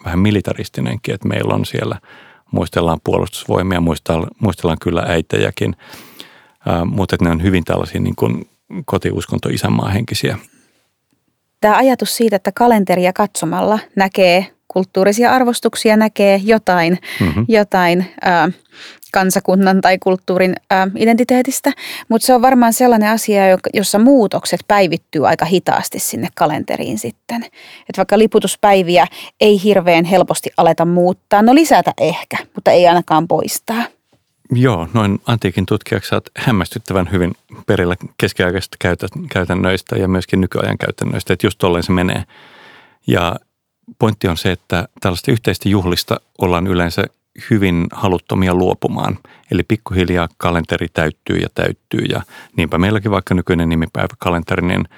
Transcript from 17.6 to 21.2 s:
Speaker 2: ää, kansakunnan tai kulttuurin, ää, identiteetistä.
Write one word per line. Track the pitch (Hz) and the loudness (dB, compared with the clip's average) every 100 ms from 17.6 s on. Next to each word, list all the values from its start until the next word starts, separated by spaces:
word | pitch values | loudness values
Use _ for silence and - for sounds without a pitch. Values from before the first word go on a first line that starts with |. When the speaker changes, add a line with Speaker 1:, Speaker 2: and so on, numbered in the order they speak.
| 208 - 175 175 185 - | 2 2 2 2 -2 -4
Speaker 2:
ää, | - 175 165 175 _ - - - - | 0 2 2 -2 _ -20 -20 -20 -4
kansakunnan | - 190 190 190 185 190 190 | -2 0 0 0 2 4 4
tai | 185 185 | 2 2
kulttuurin, | - 185 - 185 185 180 - | 0 -2 0 0 0 -2 -2
ää, | 190 190 202 | 0 0 0
identiteetistä. | 220 233 | 2 2